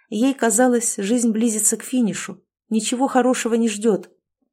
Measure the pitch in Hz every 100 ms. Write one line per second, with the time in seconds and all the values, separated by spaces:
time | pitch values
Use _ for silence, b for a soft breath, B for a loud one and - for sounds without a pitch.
0 | _ 208 262 269 233 233 254 240 233 -
1 | 196 247 233 220 233 214 - 214 - 254
2 | 214 165 - - _ _ _ 220 220 240
3 | 269 254 247 247 226 226 226 208 226 185
4 | - _ _ _ _